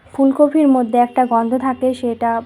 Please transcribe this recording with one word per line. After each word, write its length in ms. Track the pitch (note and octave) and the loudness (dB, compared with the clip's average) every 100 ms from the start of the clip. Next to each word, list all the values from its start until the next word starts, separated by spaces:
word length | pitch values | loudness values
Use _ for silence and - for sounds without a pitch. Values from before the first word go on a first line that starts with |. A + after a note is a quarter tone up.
| _ | _
ফুলকপির 540 | - C4+ C4 D4 D4+ D4 | 0 0 4 2 4 2
মধ্যে 320 | C4 A#3+ A#3+ | 2 0 0
একটা 260 | A#3+ B3 B3 | 0 0 0
গন্ধ 320 | A#3 A#3 B3+ | 0 0 -2
থাকে, 360 | B3+ B3+ B3+ | -4 -2 -4
সেটা 480 | B3 B3 A#3 A#3 A#3 | -2 -6 -4 -4 -4